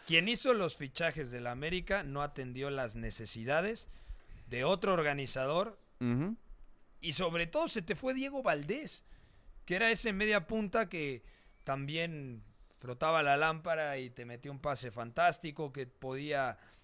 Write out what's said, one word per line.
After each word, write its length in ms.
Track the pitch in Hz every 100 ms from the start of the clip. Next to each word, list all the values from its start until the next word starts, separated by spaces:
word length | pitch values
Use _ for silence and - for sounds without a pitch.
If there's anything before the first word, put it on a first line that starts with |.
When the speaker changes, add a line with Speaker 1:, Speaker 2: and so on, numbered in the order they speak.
| -
Speaker 1:
Quien 200 | 165 196
hizo 260 | 233 269
los 220 | 226 170 -
fichajes 560 | 139 - 165 156 127
del 160 | 123 120
América 560 | 123 156 180 170 196
no 180 | 139 143
atendió 480 | 143 143 127 127 139
las 280 | 139 120 113
necesidades 880 | 113 - 110 113 117 151 202 226 - - - - - - -
de 180 | 120 143
otro 260 | 190 196
organizador 880 | 180 147 143 131 131 135 165 214 202 - -
Speaker 2:
Ujú. 340 | 123 123 175 226 - - - - - -
Speaker 1:
y 140 | 165
sobre 340 | 151 175 170 165
todo 220 | 294 320
se 120 | 226
te 140 | 165 170
fue 180 | 262
Diego 300 | 262 277 277
Valdés, 600 | 214 147 147 262 262 - - - - - - -
que 140 | - 180
era 120 | 226
ese 220 | 226 226
media 360 | 196 214 208 156
punta 420 | 220 202 226 220
que 340 | 170 147 120 - - - -
también 800 | - 135 139 160 170 156 135 113 104 - - -
frotaba 460 | 123 123 156 160
la 140 | 143 139
lámpara 600 | 160 156 170 160 147 139
y 120 | 127
te 160 | 123 120
metía 260 | 120 143
un 80 | 135
pase 320 | 147 131 123
fantástico, 800 | 120 117 139 175 - 160 143 147
que 160 | 135 127
podía 720 | - 131 135 147 143 127 104 - -